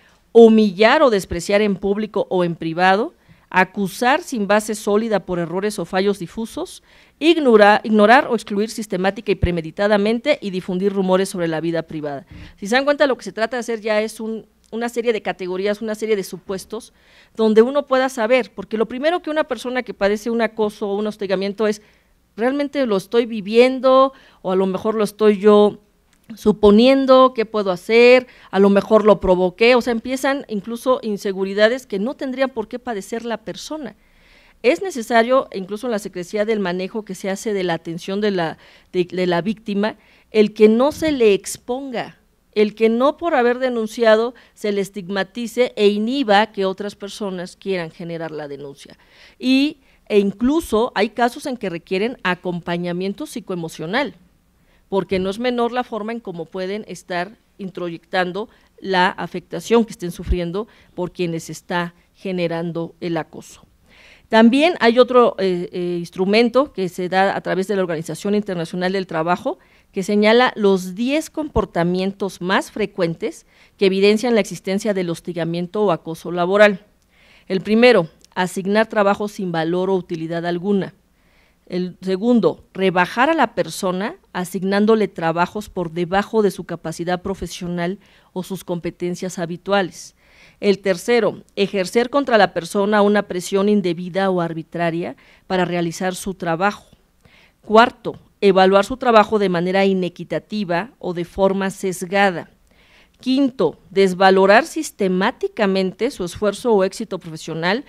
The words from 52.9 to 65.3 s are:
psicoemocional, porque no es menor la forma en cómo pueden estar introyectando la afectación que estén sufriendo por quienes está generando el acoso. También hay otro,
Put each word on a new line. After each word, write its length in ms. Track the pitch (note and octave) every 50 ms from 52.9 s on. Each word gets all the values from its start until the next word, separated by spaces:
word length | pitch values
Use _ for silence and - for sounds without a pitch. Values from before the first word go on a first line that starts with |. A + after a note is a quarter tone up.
| F3 F3 F#3 G3 G3+ G3 D4+
psicoemocional, 920 | - - A#3+ F3+ - F#3 F3 E3 D#3+ - - D#3 E3 G#3 C4 C#4+ G#3 - _ _ _ _ _ _ _ _ _ _ _ _ _ _ -
porque 300 | G3 G3 F3+ - G3 F#3
no 100 | F#3 F#3+
es 100 | G3 A3
menor 320 | A#3+ B3+ B3 A#3+ A#3 A#3
la 140 | A#3 B3+ B3
forma 260 | - A#3+ G#3 G#3 A3
en 80 | A#3 A#3
cómo 240 | - - E3+ E3+ D#3+
pueden 400 | - - F#3+ F#3 F#3 G3+ G#3+ G#3+
estar 520 | - F3+ - - - F3+ E3+ F3+ G#3 A#3 _ _ _ _ -
introyectando 920 | G3+ F3+ - F3 F3 F3 E3 - _ _ - F#3 F3+ F3+ F3+ G3 A3 - _ _ _ _ _ _
la 260 | - F#3+ F#3+ F3+ F3+ G3
afectación 800 | - - F3 E3+ - F3+ - - - E3+ - - A3 A#3 G#3+
que 60 | A3
estén 200 | - - F3+ F3
sufriendo 560 | E3+ - E3+ - F3+ F3+ E3+ E3+ E3+ G3+ A#3 - _ _ _ _ -
por 180 | - - - -
quienes 360 | - F3+ E3+ E3 E3 - -
está 440 | D#3 - - - F#3 F3 E3+ F3 - _ _ _ _
generando 800 | _ - F#3+ F#3 F3+ F3 E3 E3 E3 E3+ F3 D#3+ E3+ E3 E3 - -
el 160 | - F3 E3
acoso. 500 | D#3+ D3+ _ - - - - - - _ _ _ _ _ _ _ _ - - - _ _ -
También 460 | A3 A3 A3+ A#3 A#3 C#4 D4+ F4+ F4 -
hay 180 | A3 A#3 A#3 B3+
otro, 380 | B3 A#3+ B3 B3 A#3+ G#3